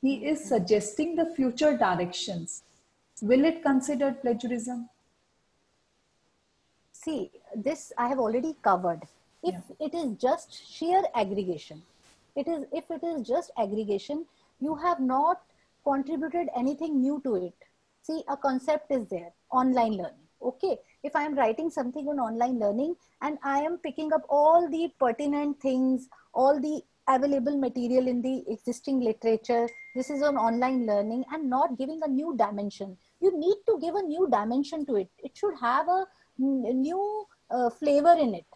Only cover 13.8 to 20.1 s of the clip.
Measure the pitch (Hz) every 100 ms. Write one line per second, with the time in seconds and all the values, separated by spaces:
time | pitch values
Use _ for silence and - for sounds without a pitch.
13.8 | 214 202 - 294 339 _ _ _ 277 311
14.8 | 339 339 262 262 302 370 _ _ _ _
15.8 | - 277 269 320 311 339 339 247 254 285
16.8 | 320 285 262 294 269 202 180 - - _
17.8 | _ _ - 311 - 277 277 262 262 302
18.8 | 302 269 208 180 170 _ _ 262 254 254
19.8 | 226 208 170